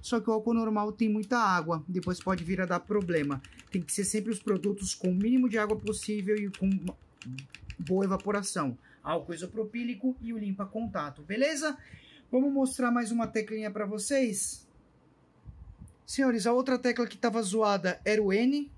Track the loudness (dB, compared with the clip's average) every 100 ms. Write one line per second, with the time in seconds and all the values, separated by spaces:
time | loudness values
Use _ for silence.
0 | 0 0 2 0 2 2 2 0 0 2
1 | 2 2 2 2 4 4 2 -2 -2 -4
2 | -2 -2 -2 -2 0 -2 0 0 0 -2
3 | 2 0 0 -4 -8 -20 -6 -4 -2 -2
4 | 0 -2 -2 -4 -2 0 0 -2 -4 -2
5 | 0 2 4 4 4 2 0 0 -2 -4
6 | -2 -2 0 0 0 0 2 2 0 -8
7 | -18 _ -12 -12 -14 -20 -18 -12 -2 0
8 | 2 -2 -2 -2 -2 -2 -2 -4 -14 -14
9 | -4 -4 -4 -10 -8 -6 -6 -4 -6 -2
10 | -2 -2 -6 -6 -4 -4 -4 -6 -4 -4
11 | -6 -10 -8 0 0 0 -4 -6 -12 -20
12 | -20 -20 -2 2 2 2 0 2 2 2
13 | 0 -2 0 -2 -4 -4 -6 -4 -4 -4
14 | 0 2 2 0 -4 -6 -16 -20 -20 _
15 | _ _ _ _ -20 -18 -20 -18 -20 -20
16 | -8 2 4 4 4 2 4 2 0 0
17 | -2 0 0 0 0 2 4 4 0 -2
18 | 2 2 4 4 4 2 -2